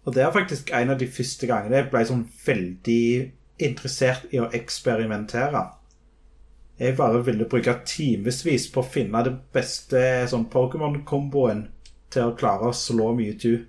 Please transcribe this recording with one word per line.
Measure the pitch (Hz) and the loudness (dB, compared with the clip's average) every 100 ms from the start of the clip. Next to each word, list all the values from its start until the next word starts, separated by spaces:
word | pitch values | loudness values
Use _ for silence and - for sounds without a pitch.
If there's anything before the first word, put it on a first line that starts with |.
| - | 0
Og | |
det | 127 | 2
er | 147 | 4
faktisk | 196 185 139 - | 2 0 -6 -2
en | 123 127 | 0 2
av | 135 | 0
de | 127 | -2
første | - 123 - 123 | -4 -6 -4 -2
gangene | 110 104 131 | -2 2 2
jeg | 120 | 2
ble | 120 113 | 2 2
sånn | 127 113 - - | 0 -2 -4 -2
veldig | 113 90 92 - 117 117 123 131 - _ - | 0 -2 -6 2 4 4 2 -2 -12 _ -4
interessert | 143 - 135 - 127 131 - | -4 -2 -8 0 0 0 -2
i | 131 | -2
å | 117 117 | -2 -4
eksperimentere. | - - 123 113 110 104 107 120 139 139 92 - _ _ _ _ - - - - - - | -6 -4 0 0 0 -4 -4 -2 -2 -2 -6 -12 _ _ _ _ -20 -20 -20 -20 -20 -2
Jeg | 127 131 | -2 2
bare | 123 120 123 | 2 2 2
ville | 107 113 | 0 0
bruke | 123 120 123 | 2 2 0
timevis | - - 147 104 104 127 170 120 - | -4 -2 0 0 0 -2 0 0 0
på | - | -4
å | 127 | -2
finne | - 101 110 | -2 -2 0
det | 123 131 - | -2 -4 -4
beste | 131 - - - 131 127 127 123 | -4 -2 -8 0 2 2 2 0
sånn | 123 113 | -2 0
Pokémon-komboen | 127 127 156 151 143 - 139 143 143 123 104 110 - - - _ | 0 0 0 -4 -4 -2 -2 0 2 2 2 -6 -16 -20 -20 _
til | 131 117 | 0 0
å | 117 | 2
klare | 117 98 117 | 0 2 0
å | - | -2
slå | - 117 110 120 | -2 2 2 0
Mewtwo. | 104 101 117 117 | -2 -2 0 0